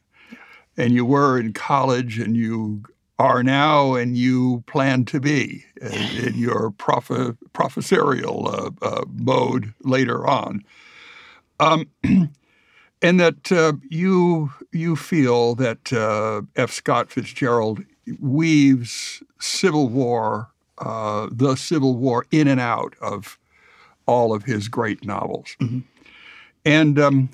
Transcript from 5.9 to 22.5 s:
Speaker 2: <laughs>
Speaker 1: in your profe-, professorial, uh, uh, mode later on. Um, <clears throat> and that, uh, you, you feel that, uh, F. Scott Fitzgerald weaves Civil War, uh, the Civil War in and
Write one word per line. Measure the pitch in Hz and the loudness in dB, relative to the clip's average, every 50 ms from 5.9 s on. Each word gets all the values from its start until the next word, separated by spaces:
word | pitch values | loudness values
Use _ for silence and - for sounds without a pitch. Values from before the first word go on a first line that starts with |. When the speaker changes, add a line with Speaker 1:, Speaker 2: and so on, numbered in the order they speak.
| 104 | -8
Speaker 2:
<laughs> | 104 107 107 - 110 117 120 | -6 -6 -6 -6 -6 -4 -4
Speaker 1:
in | 123 | -4
your | 120 117 120 113 - 113 113 | -2 -2 -2 -2 -2 -2 -4
profe-, | 104 - - - 139 135 - - 127 123 127 123 120 - - - - | -6 -6 -2 -2 -2 -2 -2 -4 -4 -4 -4 -4 -6 -10 -16 -12 -4
professorial, | - - - - - - - 190 - - 147 135 - - - - - - - | -4 -4 -4 -4 -8 -4 0 0 2 2 2 0 -2 -4 -6 -6 -4 -4 -4
uh, | 107 104 - - - - - | -4 -6 -6 -8 -10 -8 -6
uh, | 110 110 - - - | -6 -4 -6 -6 -8
mode | - 117 120 123 131 131 127 127 123 143 110 107 110 _ - | -8 -6 -2 0 0 2 0 0 -2 -4 -4 -6 -12 _ -4
later | 135 127 131 131 120 120 123 127 139 | -2 0 0 0 0 -2 -2 -2 0
on. | 139 117 107 - - 104 - _ _ - - - - - - - - - - - - _ _ _ _ - | 0 0 -2 -4 -8 -10 -12 _ _ -20 -20 -20 -20 -20 -20 -20 -20 -20 -20 -20 -20 _ _ _ _ 0
Um, | 151 156 160 160 156 - _ _ - | 2 2 2 0 -2 -6 _ _ 0
<clears throat> | - 202 190 170 147 - _ _ _ _ _ _ _ _ _ _ _ _ _ | 2 4 4 2 2 -2 _ _ _ _ _ _ _ _ _ _ _ _ _
and | - 170 180 185 | 2 4 4 6
that, | 175 165 160 - - - | 4 4 2 0 -2 0
uh, | 190 175 160 156 147 135 - - | 2 4 4 4 2 0 -6 -10
you, | 160 160 180 190 190 180 175 175 175 160 151 139 - - - - | -6 -2 0 2 4 4 4 4 2 2 0 -4 -6 -12 -14 -8
you | - 160 160 170 165 | -6 -4 -2 -2 -2
feel | 151 - - 202 160 135 123 120 120 120 117 120 | -4 -4 -2 2 2 4 4 4 4 4 2 2
that, | 113 131 117 113 - _ - | 0 0 -2 -2 -4 _ -4
uh, | 131 113 110 110 107 107 107 110 110 104 101 - _ | -2 0 0 0 0 0 -2 -2 -4 -4 -8 -6 _
F. | - 127 117 | -2 -2 -2
Scott | - - - - 135 120 113 - | -4 -6 -2 0 0 0 0 -2
Fitzgerald | - 135 113 - - - 147 123 120 117 110 110 110 - 196 - _ _ _ - - - | -6 -8 -8 -8 -8 -4 -2 0 0 0 0 0 -4 -6 -10 -14 _ _ _ -16 -12 -8
weaves | - 135 127 151 165 165 160 147 139 139 135 127 120 110 - - - - - - - _ _ _ | -4 -2 0 0 2 4 4 6 6 6 6 4 2 -4 -10 -10 -10 -12 -14 -16 -18 _ _ _
Civil | - - - - - 185 151 151 143 123 | -8 -8 -4 0 0 2 2 2 0 0
War, | 110 135 127 120 120 117 110 107 110 107 113 - _ _ _ _ _ - | 0 -2 0 0 0 0 -2 -2 -4 -4 -6 -12 _ _ _ _ _ -12
uh, | - - 110 113 110 107 104 104 107 - | -10 -10 -8 -6 -6 -4 -4 -4 -6 -6
the | - 117 131 143 131 | -2 0 0 0 0
Civil | 131 - - 175 156 135 135 127 | -2 -4 -2 -2 0 2 0 0
War | 117 127 135 120 120 - - | 0 0 0 0 -2 -2 0
in | - 156 151 | 2 2 4
and | 139 | 4